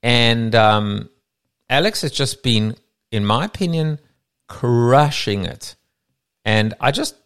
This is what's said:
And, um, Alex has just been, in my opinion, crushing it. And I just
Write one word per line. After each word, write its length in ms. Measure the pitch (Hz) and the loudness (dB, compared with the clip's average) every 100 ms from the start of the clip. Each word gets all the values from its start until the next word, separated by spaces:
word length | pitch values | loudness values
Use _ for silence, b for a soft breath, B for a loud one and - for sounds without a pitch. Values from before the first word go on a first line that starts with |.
And, 520 | 117 120 117 117 113 113 | 2 2 2 2 2 4
um, 520 | 107 107 104 104 - _ _ _ _ _ _ | 4 4 0 -6 -8 _ _ _ _ _ _
Alex 320 | 131 185 220 | 0 0 -2
has 80 | 151 | -6
just 320 | - 139 - | -4 -6 -4
been, 340 | 131 113 107 - _ _ _ | -2 0 -2 -6 _ _ _
in 120 | 110 | -4
my 200 | 101 113 | 0 0
opinion, 560 | 196 - 180 165 156 147 _ _ _ _ _ | -2 -6 -4 -2 -4 -6 _ _ _ _ _
crushing 960 | - 123 120 120 131 147 - - 101 | -6 0 2 4 4 4 -2 -4 -4
it. 320 | 87 - - - _ _ _ _ _ _ | -4 -10 -18 -20 _ _ _ _ _ _
And 300 | - 107 107 - | -2 0 0 -2
I 100 | 123 | -2
just 240 | 143 302 - | -2 -6 -10